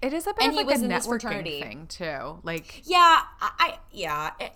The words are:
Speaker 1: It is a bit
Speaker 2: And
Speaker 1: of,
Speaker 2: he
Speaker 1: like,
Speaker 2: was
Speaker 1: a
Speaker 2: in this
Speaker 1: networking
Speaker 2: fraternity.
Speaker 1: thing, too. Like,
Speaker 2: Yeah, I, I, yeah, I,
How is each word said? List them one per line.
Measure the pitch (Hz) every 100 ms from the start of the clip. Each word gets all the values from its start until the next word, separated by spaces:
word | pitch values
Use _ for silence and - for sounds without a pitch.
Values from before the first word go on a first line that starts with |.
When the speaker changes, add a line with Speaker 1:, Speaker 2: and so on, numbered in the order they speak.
Speaker 1:
It | 254
is | 311 359
a |
bit | 415
Speaker 2:
And | 262
Speaker 1:
of, |
Speaker 2:
he | 302
Speaker 1:
like, | 339
Speaker 2:
was | 277
Speaker 1:
a | 208
Speaker 2:
in |
this | 180 208
Speaker 1:
networking |
Speaker 2:
fraternity. | 233 226 208 170 147
Speaker 1:
thing, | 117 117 156
too. | - 170 139 127 170
Like, | 165 165 165 - -
Speaker 2:
Yeah, | 359 339 320 - -
I, | - -
I, | 339 - -
yeah, | - 165 147 156 -
I, | 247